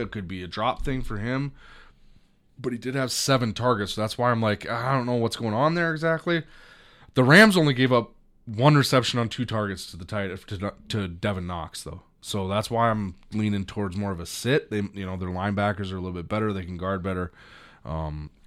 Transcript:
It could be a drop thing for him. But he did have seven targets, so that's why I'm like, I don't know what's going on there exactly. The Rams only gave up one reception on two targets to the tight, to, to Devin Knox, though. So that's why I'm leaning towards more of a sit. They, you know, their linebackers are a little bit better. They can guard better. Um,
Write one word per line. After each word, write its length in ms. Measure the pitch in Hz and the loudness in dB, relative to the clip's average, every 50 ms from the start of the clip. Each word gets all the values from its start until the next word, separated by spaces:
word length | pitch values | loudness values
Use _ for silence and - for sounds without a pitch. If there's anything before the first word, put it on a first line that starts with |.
It 100 | 117 98 | -2 -4
could 160 | - 107 92 | -6 -8 -8
be 160 | 85 95 92 90 | -8 -8 -10 -10
a 40 | |
drop 360 | 87 - 107 110 127 127 - - | -8 -4 -2 -2 -2 -2 -2 -4
thing 160 | 143 131 127 | -4 -4 -4
for 160 | 113 - 113 | -4 -6 -6
him. 340 | 101 107 120 127 135 143 139 - - - - - - - - _ _ - - - - _ _ _ _ _ _ _ - | -6 -4 -4 -4 -4 -4 -6 -8 -14 -20 -20 -20 -20 -20 -20 _ _ -20 -20 -20 -20 _ _ _ _ _ _ _ -8
But 140 | 123 131 123 | -6 -6 -6
he 40 | 113 | -6
did 140 | 110 127 131 | -6 -4 -4
have 160 | 139 131 120 | -2 -2 -2
seven 420 | - - - 143 135 123 123 110 98 | -2 -2 2 2 2 2 2 0 -2
targets, 400 | - 117 127 120 101 101 92 - | 0 2 2 2 2 0 -2 -2
so 80 | 107 | -2
that's 160 | 107 110 - | -4 -2 -2
why 120 | - 120 123 | 0 0 2
I'm 100 | 120 113 | 2 2
like, 280 | 113 107 104 101 - - | 2 0 0 0 -4 -6
I 220 | 117 117 120 131 135 | -6 -4 -2 0 0
don't 120 | 131 120 | 0 0
know 80 | 123 123 | 0 0
what's 200 | 120 117 117 - | 0 0 0 -2
going 180 | - 117 113 104 | -2 -4 -2 0
on 180 | 113 143 156 165 | 2 2 2 2
there 180 | 175 170 165 160 | 0 0 -2 -2
exactly. 500 | 151 165 165 160 156 - 175 170 165 151 - - - - - - - - - - - - - - | 0 0 0 0 0 0 0 0 0 -2 -6 -14 -20 -20 -20 -20 -20 -20 -20 -20 -20 -20 0 2
The 80 | 131 127 | 4 8
Rams 340 | 123 151 190 220 220 180 | 10 10 10 10 10 8
only 160 | 180 156 147 131 | 6 4 4 4
gave 180 | 123 131 123 | 4 4 4
up 220 | 127 117 104 - - _ _ _ _ _ _ | 4 4 2 0 -6 _ _ _ _ _ _
one 300 | - 110 107 127 151 151 | -8 0 4 6 8 8
reception 440 | 143 131 - 147 127 117 - - 123 | 6 6 6 4 4 4 2 0 -2
on 100 | 117 107 | -2 -2
two 160 | - - 123 | -4 -4 -4
targets 440 | - 117 110 104 98 95 92 - - | -2 -2 -2 -2 -4 -4 -8 -10 -14
to 60 | - | -14
the 80 | 82 90 | -14 -10
tight, 420 | - 110 104 98 92 87 95 - | -8 -6 -6 -6 -6 -8 -10 -10
to, 260 | - 104 90 101 101 - - - - | -10 -8 -6 -6 -6 -8 -10 -8 -6
to 180 | - 107 98 | -4 -4 -2
Devin 400 | 90 85 87 - 104 98 92 87 | -4 -4 -4 -2 -2 -2 -2 -4
Knox, 360 | 90 90 85 78 - - - - | -6 -6 -8 -8 -10 -12 -12 -12
though. 180 | 76 80 92 - _ _ _ | -12 -14 -14 -16 _ _ _
So 260 | - - - 101 95 | -10 -6 -4 -4 -2
that's 220 | 92 98 107 107 - | -2 -2 -2 -2 -2
why 200 | 117 113 117 117 | 0 2 2 2
I'm 240 | 110 107 101 92 - - - - - | 2 0 -2 -6 -8 -12 -12 -6 -4
leaning 320 | 107 107 107 104 98 95 | -2 0 0 0 -2 -4
towards 320 | - - 107 101 95 87 | -6 -6 -6 -6 -4 -4
more 140 | 101 101 101 | -4 -4 -4
of 80 | 95 85 | -6 -8
a 80 | 85 | -10
sit. 420 | - - - - 120 135 - - - | -10 -10 -4 0 0 0 0 0 -2
They, 120 | 107 104 101 95 - | -4 -4 -4 -4 -6
you 120 | 101 95 | -8 -8
know, 100 | 92 95 | -6 -6
their 120 | 90 92 90 | -6 -6 -6
linebackers 640 | 90 90 95 104 101 101 101 104 101 95 98 92 | -4 -2 -2 -2 0 0 0 0 0 -2 -6 -6
are 60 | 95 | -6
a 40 | 92 | -6
little 100 | 90 92 | -6 -6
bit 160 | 87 87 85 - | -6 -8 -6 -4
better. 240 | 104 107 110 107 98 | -2 -2 -2 -2 -2
They 100 | 95 87 | -4 -6
can 120 | 85 92 | -8 -8
guard 240 | 82 92 95 98 95 | -6 -4 -4 -4 -2
better. 300 | 87 95 92 90 90 85 - - - - - - - - - _ - | -4 -4 -4 -4 -4 -6 -8 -14 -20 -20 -20 -20 -20 -20 -20 _ -10
Um, 460 | - 80 80 80 78 76 76 76 76 _ _ - | -8 -6 -6 -6 -6 -8 -8 -10 -14 _ _ -14